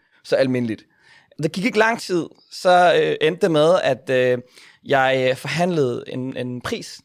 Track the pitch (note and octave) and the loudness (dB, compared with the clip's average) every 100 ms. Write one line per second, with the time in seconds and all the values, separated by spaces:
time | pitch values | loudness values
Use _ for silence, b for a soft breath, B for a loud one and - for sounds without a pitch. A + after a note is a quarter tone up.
0 | b b b B2+ C3 B2+ A#2 G2+ - b | b b b 2 2 0 -4 -6 -12 b
1 | b b b b D#3 F#3+ A3+ G#3 A3 A#3 | b b b b -6 -4 -2 0 0 -2
2 | - F3 C#3+ _ _ - F#3 F3+ F3 D3+ | -4 -4 -4 _ _ -4 2 4 6 4
3 | D#3 C#3+ D#3 E3+ F#3+ D3+ D#3 F#3 C#3+ C3 | 0 0 -2 0 0 4 4 4 2 -2
4 | - B2+ B2+ B2 - B B B - C3+ | -2 0 2 0 -4 B B B -2 2
5 | C3 C3 B2+ C3 C3+ D3+ F#3 E3 B2+ A#2+ | 2 2 0 -2 -4 -2 0 0 0 -2
6 | - B2+ C3 - B2 B2 - A3+ - - | -8 -10 -8 -8 -8 -8 -8 -10 -10 -14